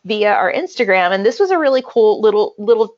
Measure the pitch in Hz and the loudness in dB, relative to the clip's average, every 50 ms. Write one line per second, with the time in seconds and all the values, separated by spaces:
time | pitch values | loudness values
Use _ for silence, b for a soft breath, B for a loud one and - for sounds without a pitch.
0 | B 180 214 214 208 208 202 202 - - - - 359 359 - - 240 196 190 185 | B -6 -4 0 0 0 0 0 -2 -2 -2 -4 -6 -6 -6 -4 -2 0 2 2
1 | 180 180 190 190 196 226 - - 403 370 381 339 311 269 269 262 262 - - 240 | 2 0 -2 0 -2 -2 0 0 -2 0 0 0 0 0 0 -2 -2 -2 0 2
2 | 214 214 208 214 214 214 208 208 208 - - - 208 214 233 220 226 220 - | 2 2 2 2 0 0 2 0 -2 -4 -6 -2 0 0 2 2 0 -4 -6